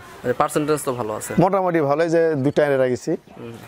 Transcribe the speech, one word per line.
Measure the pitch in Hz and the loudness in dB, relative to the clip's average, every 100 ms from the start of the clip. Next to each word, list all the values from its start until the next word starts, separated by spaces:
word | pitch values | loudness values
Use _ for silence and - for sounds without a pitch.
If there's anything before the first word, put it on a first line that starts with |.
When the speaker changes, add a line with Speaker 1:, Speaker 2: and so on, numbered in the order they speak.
| - - | -20 -8
Speaker 1:
মানে | 127 | -4
পার্সেন্টেজ | 123 147 160 151 151 147 | 0 0 0 0 -2 -2
তো | |
ভালো | 123 107 107 | -4 -4 -6
আছে। | - 107 | -2 2
Speaker 2:
মোটামুটি | 180 190 185 165 | 4 2 0 0
ভালোই, | 139 147 170 | 2 2 2
যে | 165 165 151 | 2 2 2
দুইটা | 131 147 | 0 2
আয়রা | 147 135 | 2 2
রাখছি, | 127 120 - | 2 0 -4
Speaker 1:
হুম। | 170 - - 120 117 | -6 -8 -18 -18 -16